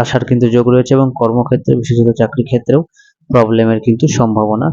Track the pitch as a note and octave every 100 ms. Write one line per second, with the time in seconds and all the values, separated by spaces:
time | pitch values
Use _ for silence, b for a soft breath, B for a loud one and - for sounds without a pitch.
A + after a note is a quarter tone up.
0 | A#2 C#3 B2 B2 A#2+ A#2+ A#2+ B2 B2 C3+
1 | C3+ B2 A#2 A#2+ A#2+ A#2+ - B2+ A2+ A#2
2 | A#2 A#2 A2+ - A2+ B2 - C3+ - b
3 | b _ - B2+ A2 A2+ A2+ A2 B2 A2+
4 | D#3 A#2 A2+ G#2+ G#2+ A2 D#3